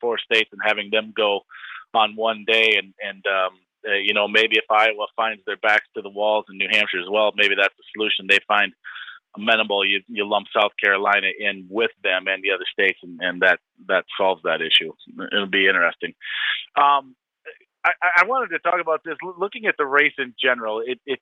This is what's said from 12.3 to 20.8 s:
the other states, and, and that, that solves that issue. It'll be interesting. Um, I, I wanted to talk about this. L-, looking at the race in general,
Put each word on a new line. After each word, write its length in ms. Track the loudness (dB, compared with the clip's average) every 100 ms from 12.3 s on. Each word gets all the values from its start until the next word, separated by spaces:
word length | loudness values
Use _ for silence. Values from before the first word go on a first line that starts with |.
| -2
the 80 | -2
other 140 | -4 -4
states, 280 | 0 0 0
and, 180 | -8 -8
and 200 | -6 0
that, 180 | 2 2 _ _ -2
that 160 | -2 -2 0
solves 220 | 0 0
that 180 | -2 -2
issue. 300 | 2 0 0 -8 -18 -14 -6
It'll 160 | -4 0
be 200 | 2 4
interesting. 460 | 4 2 0 -10 -12 -10 -6 -4 -4 -4 2
Um, 400 | 2 2 -2 _ _ _ -20 -20 _ _
I, 100 | -2 0 2 2
I 80 | 2
wanted 240 | 0 -2
to 100 | -4
talk 200 | -2 0
about 220 | 0 -2
this. 120 | -4 -10
L-, 100 | -12 -6
looking 260 | -8 -4 -2
at 100 | -2
the 120 | 2
race 260 | 2 2 0
in 160 | -8 -2
general, 440 | 0 0 -2 -4